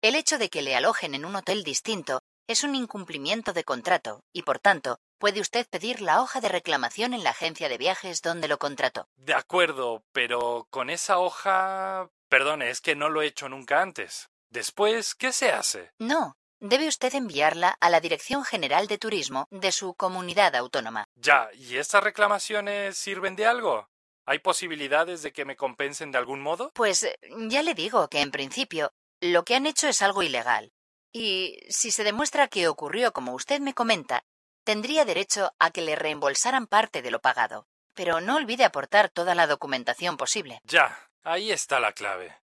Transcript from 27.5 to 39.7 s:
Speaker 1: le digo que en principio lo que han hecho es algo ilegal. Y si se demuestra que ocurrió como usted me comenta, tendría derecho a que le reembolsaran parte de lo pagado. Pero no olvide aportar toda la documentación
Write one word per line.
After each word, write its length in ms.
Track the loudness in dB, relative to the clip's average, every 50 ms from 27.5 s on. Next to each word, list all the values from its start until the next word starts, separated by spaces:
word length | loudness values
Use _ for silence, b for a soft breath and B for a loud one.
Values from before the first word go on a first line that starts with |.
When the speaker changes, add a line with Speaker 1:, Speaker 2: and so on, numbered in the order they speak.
| 0 0
Speaker 1:
le 120 | 0 0 -2
digo 340 | -2 -4 0 2 0 0 2
que 120 | 0 0
en 100 | 0 0
principio 640 | -2 -6 -8 -6 -4 -6 -6 _ -2 -2 -2 -4 _ _ _ _ _ _
lo 240 | -2 4 4 4 4
que 100 | 4 2
han 120 | 2 2
hecho 220 | 2 0 2 0 2
es 140 | 2 2
algo 200 | 2 2 2 2
ilegal. 500 | 0 0 0 -2 2 2 0 0 0 -8 _ _ _ _ _ _ _ _
Y 460 | _ -6 -2 -2 -2 -2 -2 -4 -8 -12 -12 -6
si 200 | -4 -4 -2 -2
se 140 | -2 0 0
demuestra 440 | 0 0 0 -2 -2 4 2 2 2
que 200 | 2 2 2 2
ocurrió 440 | 2 0 -6 -6 -2 0 0 0
como 200 | 0 -2 -6 -6 -8
usted 260 | -8 -2 -2 -2 -2
me 140 | -2 -4 -2
comenta, 500 | -2 2 2 2 0 0 -2 -2 -2 _ _ _ _ _ _ _ _ _
tendría 400 | -2 -2 -2 -2 0 2 2 4
derecho 480 | 4 2 -2 0 _ 0 0 0 -2 _ _
a 120 | 2 2
que 100 | 2 -2
le 160 | -4 -2 -2
reembolsaran 680 | -2 -2 -4 -2 0 0 0 0 2 0 0 0 0 0
parte 340 | 4 4 2 2 2 -2 -8
de 100 | -6 -4
lo 100 | -6 0
pagado. 460 | 0 0 2 2 0 -2 -2 -10 -14 _ _ _ _ _ _
Pero 260 | -4 -2 0 0 0
no 160 | 0 0 0
olvide 280 | 0 0 -2 2 4 4
aportar 440 | 4 4 0 -4 4 4 4 4 4
toda 260 | _ -2 0 2 4
la 120 | 4 4
documentación 680 | 4 4 -2 -2 -4